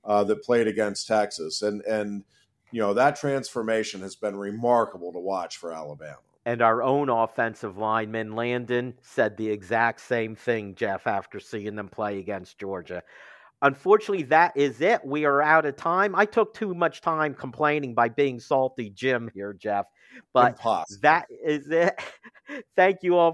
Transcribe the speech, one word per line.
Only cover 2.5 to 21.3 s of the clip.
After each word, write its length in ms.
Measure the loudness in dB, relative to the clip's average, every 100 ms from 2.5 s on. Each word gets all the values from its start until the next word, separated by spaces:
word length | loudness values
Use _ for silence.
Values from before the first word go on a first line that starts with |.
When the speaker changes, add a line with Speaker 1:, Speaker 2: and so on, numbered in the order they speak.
| _ _
Speaker 1:
you 80 | -2
know, 140 | 0
that 200 | 4 4
transformation 880 | 2 -2 -2 -4 -6 -2 -2 -2 -8
has 160 | -12 -8
been 180 | -6
remarkable 800 | -6 -8 -2 4 4 2 -4 -12
to 80 | -8
watch 380 | -4 -4 -6 -10
for 140 | -12
Alabama. 460 | -10 -12 -14 -16 -18 _ _
Speaker 2:
And 180 | -6 4
our 180 | 4 4
own 280 | 2 2 2
offensive 680 | 0 0 0 -4 -4 -10 -4
lineman, 600 | 0 0 0 -6 -6 -4
Landon, 580 | -2 -2 -2 -2 -4 -12
said 340 | _ 0 0 0
the 140 | -4
exact 500 | -4 -2 0 0 -2
same 360 | -4 -4 -4 -6
thing, 400 | -4 -4 -4 -6
Jeff, 320 | -4 -4 -2
after 320 | -4 -6 -16
seeing 340 | -10 -10 -8
them 140 | -10 -12
play 320 | -6 -6 -6
against 400 | -8 -10 -10 _
Georgia. 420 | -10 -8 -8 -12 -14 -20 -20 -20 -20 _
Unfortunately, 600 | 0 0 4 4 4 -4 2
that 300 | 4 4 2
is 240 | 0 2
it. 240 | 0 0
We 200 | 0 0
are 180 | 2 2
out 240 | 4 4 4
of 100 | -4
time. 380 | -2 0 0
I 100 | 2
took 300 | 2 2 0
too 180 | -2 -6
much 280 | 0 -2 0
time 340 | -4 0 -2
complaining 640 | -4 -12 0 0 0 -2 0
by 140 | 0
being 280 | 2 0 -2
salty 520 | -2 0 0 -4 -10
Jim 380 | -4 -2 -2 -4
here, 200 | -10 -12
Jeff. 320 | -8 -4 -2 -4 _ _ -20 _
But 200 | 4 4
Speaker 1:
Impossible. 480 | 2 -2 -2 -4 0
Speaker 2:
that 240 | 4 4 0